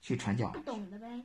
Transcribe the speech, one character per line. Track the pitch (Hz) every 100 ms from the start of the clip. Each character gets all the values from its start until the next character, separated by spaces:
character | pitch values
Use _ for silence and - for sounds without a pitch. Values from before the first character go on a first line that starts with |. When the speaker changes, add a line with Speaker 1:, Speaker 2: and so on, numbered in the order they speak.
Speaker 1:
去 | - -
传 | 104 110
教。 | 107
Speaker 2:
不 | -
懂 | 285 220 190
的 | 208
呗， | 226 240